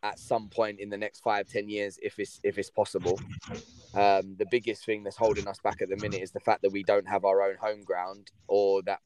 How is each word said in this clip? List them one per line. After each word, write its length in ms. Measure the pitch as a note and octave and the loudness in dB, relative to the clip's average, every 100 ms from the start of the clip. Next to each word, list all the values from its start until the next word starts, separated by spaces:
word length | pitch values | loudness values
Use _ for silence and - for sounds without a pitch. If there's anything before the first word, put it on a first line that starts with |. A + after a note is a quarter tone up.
at 160 | G#2 - | -8 -8
some 300 | - A#2 G#2 | -2 -2 -2
point 300 | - G#2+ G2+ | -2 -2 -2
in 100 | G#2 | -6
the 80 | G2+ | -4
next 220 | G#2+ - | -6 -4
five, 280 | A2+ G#2 G2 | 0 0 0
ten 220 | G#2+ G#2 | -4 -4
years, 280 | G#2 G2+ - | -2 -2 -4
if 180 | G#2 - | -8 -6
it's, 200 | G2 - | -8 -2
if 140 | G2+ G2+ | -2 -2
it's 120 | G2 | -2
possible. 500 | - G2+ F#2+ F2+ F#2+ - - - - - - - | 0 0 0 0 0 -4 -12 -10 -10 -12 -20 -6
Um, 420 | G2+ G2+ G2 F#2+ F#2+ | 4 6 6 2 -4
the 100 | G2+ | 0
biggest 340 | B2 A2+ G#2+ - | 0 0 -4 -4
thing 180 | G#2+ | -4
that's 140 | G2+ - | -6 2
holding 300 | A2 G#2 G2+ | 2 2 -2
us 120 | F#2+ | -4
back 180 | G#2+ F2 | -4 -2
at 80 | F#2+ | -4
the 80 | G2 | -2
minute 240 | G#2 G2 | -2 -4
is 100 | F#2 | -6
the 80 | G2+ | -4
fact 220 | - G#2+ | 0 2
that 80 | G2 | 2
we 120 | G2 | 0
don't 240 | F#2+ G2+ F#2 | 2 2 2
have 160 | G2+ G2 | 2 4
our 160 | G2 | 4
own 140 | G2 F#2 | 2 0
home 280 | A2 G#2+ | -6 -6
ground, 480 | F#2+ F2+ F2+ G2+ G2 - - | -6 -4 -4 -10 -18 -20 0
or 340 | G2+ G2 G2 | 2 4 2
that 160 | F#2 G2 | 0 -6